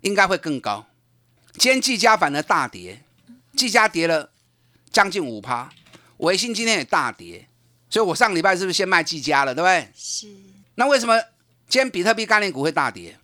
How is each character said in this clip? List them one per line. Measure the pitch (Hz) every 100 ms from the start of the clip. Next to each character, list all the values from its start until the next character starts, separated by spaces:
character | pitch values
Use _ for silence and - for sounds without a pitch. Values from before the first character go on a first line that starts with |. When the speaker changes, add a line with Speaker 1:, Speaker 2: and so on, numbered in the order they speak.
Speaker 1:
应 | 190
该 | 196 196
会 | 185
更 | 160 139
高。 | 110 104 - _ _ _ _ _ _
今 | - 254
天 | 262
技 | 254 240
嘉 | 220 220
反 | 156 143
而 |
大 | 156 151 127
跌， | 92 90 104 _ _ _ - _ -
技 | 247
嘉 | 220 214
跌 | 175 165
了 | 160 143 _ _ _ _ _ _
将 | - 196
近 | 190
五 | 147 110
趴， | 123 123 127 - _ - _ _
微 | 160 190
星 | 233
今 | 220 226
天 | 214
也 |
大 | 131 185 165
跌， | - - 90 - _ _ _ _
所 | 208
以 |
我 | 214
上 | - 233
礼 | 180
拜 | 185
是 | 185
不 | 190
是 | 170
先 | 185
卖 | 190
技 | 160 160
嘉 | 131 143
了， | 139
对 | 127
不 | 175
对？ | 185 107 _
Speaker 2:
是。 | - - 214 - 196 - _ -
Speaker 1:
那 | 254
为 | 277
什 | 233
么 | 226 226 _ _ _ _
今 | 254
天 | 262
比 | 180
特 | 180
币 | 220
概 | 220 214
念 | 202
股 | 135
会 | 147
大 | 160 135
跌？ | - 120 -